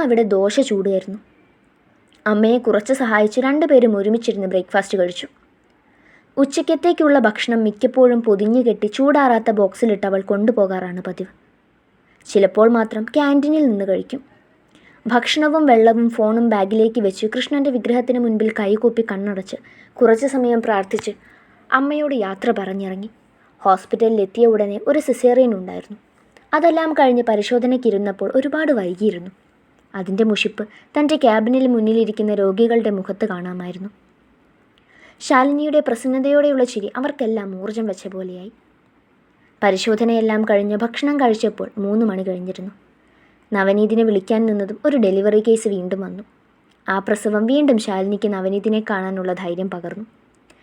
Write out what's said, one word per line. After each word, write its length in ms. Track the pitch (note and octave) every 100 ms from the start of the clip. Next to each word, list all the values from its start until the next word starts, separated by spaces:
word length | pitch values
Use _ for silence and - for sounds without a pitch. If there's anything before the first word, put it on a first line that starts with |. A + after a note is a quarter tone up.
അവിടെ 200 | D4 A#3
ദോശ 320 | G#3+ G3 G3 A#3+
ചൂടുകയായിരുന്നു. 580 | C4+ G3+ F#3+ F#3+ F#3+ G3+ _ _ _ _ _ _ _ _ _ _ G#3+
അമ്മയെ 320 | G#3 A3 A#3+
കുറച്ച് 360 | A3+ G#3 G#3+
സഹായിച്ച് 460 | C4+ A#3+ G#3+ G#3+ A#3
രണ്ടുപേരും 520 | C4 C#4+ D#4 C4+ A#3 G3+
ഒരുമിച്ചിരുന്ന് 500 | G3 A3+ A3+ G3 F#3+
ബ്രേക്ക്ഫാസ്റ്റ് 520 | F#3 F3+ G3+ F#3+ G3
കഴിച്ചു. 300 | F3+ F3+ - _ _ _ _ _ _ _ _ _ _ -
ഉച്ചക്കത്തേക്കുള്ള 840 | C#4 E4 D4 E4 F4 E4+ D#4 C#4+
ഭക്ഷണം 420 | A3 G#3+ - A#3
മിക്കപ്പോഴും 560 | A3 G#3 B3+ B3+ B3+ A#3+
പൊതിഞ്ഞു 380 | A3+ G3 G#3 A#3+
കെട്ടി 240 | A#3+ G#3 G#3
ചൂടാറാത്ത 640 | - C#4 D4 C4+ A3+ A3+
ബോക്സിലിട്ട് 560 | G#3 F#3+ - A#3 G3 G3+
അവൾ 140 | F#3+
കൊണ്ടുപോകാറാണ് 800 | F#3+ G3+ A3 A3+ F#3+ F#3 F#3 F3+
പതിവ്. 320 | F#3 F3+ F#3 _ _ _ _ _ _ _ _ _ -
ചിലപ്പോൾ 400 | G#3 G3 G3 A3+
മാത്രം 360 | A#3 A3 G#3+
ക്യാൻറ്റീനിൽ 600 | A3+ D4+ C#4+ C#4+ C#4+ D#4 C#4+
നിന്ന് 180 | G3+
കഴിക്കും. 360 | G3 F#3 F#3 C#4 - _ _ _ _ _ _ _ A3+
ഭക്ഷണവും 560 | A#3+ - D4+ D4+ D#4 D4
വെള്ളവും 400 | A3+ A3+ A3+ A#3
ഫോണും 360 | A#3 G#3+ A3+ A#3
ബാഗിലേക്ക് 520 | G#3 G3 A3 A3+ A#3
വെച്ച് 260 | G3 F#3+ G#3+
കൃഷ്ണൻ്റെ 440 | B3 - C#4+ C#4
വിഗ്രഹത്തിന് 480 | B3 A3+ A#3+ B3 B3+
മുൻപിൽ 300 | A#3+ G#3+ A3
കൈകൂപ്പി 500 | G#3+ G3+ G#3+ A#3 A#3
കണ്ണടച്ച് 540 | A3+ G3 G3+ F#3+ F#3+ - - - _ -
കുറച്ച് 300 | A#3 A3+ C4+
സമയം 340 | C4 B3 A#3
പ്രാർത്ഥിച്ച് 500 | A#3 G3+ F#3+ G#3+ - G3+ _ _ _ _ _
അമ്മയോട് 440 | C4 C#4 D4+ D4
യാത്ര 360 | C4 F#3+ F#3+ A#3+
പറഞ്ഞിറങ്ങി. 580 | G#3+ F#3+ G3 G3 F#3+ G#3+ _ _ _ _ _
ഹോസ്പിറ്റലിലെത്തിയ 800 | G3 F#3+ - G#3 A3+ A3 G3 A#3 A#3
ഉടനെ 300 | G#3+ G3+ G3+ -
ഒരു 140 | D4
സിസേറിയൻ 520 | C#4 A#3+ B3 B3 B3+
ഉണ്ടായിരുന്നു. 440 | G3 F3+ F3+ - G#3 _ _ _ - _
അതെല്ലാം 380 | D#4 E4+ D#4+ D#4+
കഴിഞ്ഞ് 320 | D#4 C4+ B3 A#3+
പരിശോധനയ്ക്കിരുന്നപ്പോൾ 1000 | G#3+ G#3 B3 B3 B3+ A#3+ G3 G3+ G3 G3
ഒരുപാട് 380 | C4 C#4 D4+ D#4
വൈകിയിരുന്നു. 600 | B3 F3+ F#3 G#3+ F3 F3+ _ _ _ _ _ _
അതിൻ്റെ 300 | G3 F#3 F#3+
മുഷിപ്പ് 400 | A3 G#3 G#3 G#3+ G#3 - _
തൻ്റെ 240 | D4 D4 D#4
ക്യാബിനിൽ 500 | C4+ A3 A3 C4 C4
മുന്നിലിരിക്കുന്ന 680 | A#3+ G#3+ A3+ G#3+ G#3+ G#3+
രോഗികളുടെ 560 | G3+ G3 F#3+ A#3 A#3 A3
മുഖത്ത് 340 | G3+ F#3+ F#3+ G3
കാണാമായിരുന്നു. 640 | F3+ F3+ F3+ F3+ F3+ G3 - _ _ _ _ _ _ _ _ _ _ - _
ശാലിനിയുടെ 600 | - C4+ C4+ C#4+ D4+ D4+
പ്രസന്നതയോടെയുള്ള 840 | D4 A#3 C4 C4 C4+ D4 D4 C4+
ചിരി 260 | B3 G#3+ G3+ B3
അവർക്കെല്ലാം 520 | C#4+ D4 A3+ A3 G3 F#3
ഊർജം 300 | G3+ A3 A3
വെച്ച 200 | F#3+ G3
പോലെയായി. 440 | F#3+ F#3 F3+ G3 _ _ _ _ _ _ _ _ _ _ _
പരിശോധനയെല്ലാം 800 | G3+ F#3+ A3+ G#3+ A#3 A#3 A3 G#3+
കഴിഞ്ഞ് 320 | A3 G3+ G3+ G#3
ഭക്ഷണം 400 | A#3 A#3 C#4+ D4
കഴിച്ചപ്പോൾ 520 | B3 G#3+ G#3+ - F#3+ -
മൂന്ന് 260 | G3 G#3+ A3+
മണി 160 | F#3+
കഴിഞ്ഞിരുന്നു. 500 | F#3+ F3+ F#3 F#3 F#3 - _ _ _ _ _ _ _
നവനീതിനെ 500 | G3+ G3 G3+ G#3 A3+
വിളിക്കാൻ 380 | A3+ G3+ F#3+ A3 A3+
നിന്നതും 300 | G#3 G3 G#3+
ഒരു 120 | D4 C#4+
ഡെലിവറി 440 | G3+ F#3+ G3+ G#3+
കേസ് 280 | A3 A3 A3
വീണ്ടും 320 | G3 F3+ F#3+
വന്നു. 220 | F#3 F3+ G#3+ _ _ _ _ _ -
ആ 100 | F#3+
പ്രസവം 440 | G3 G#3+ A3 G#3 A3+
വീണ്ടും 320 | C#4 D4 A3+
ശാലിനിക്ക് 500 | A3 F#3+ G3 G3+ G#3+
നവനീതിനെ 480 | G3 F#3+ G3 G#3+ G#3+
കാണാനുള്ള 520 | A3 G3 F#3+ F#3+ F#3
ധൈര്യം 360 | F3+ F#3 F3 F#3+
പകർന്നു. 340 | F3+ F3 F3+ A3 _ _ _ _ _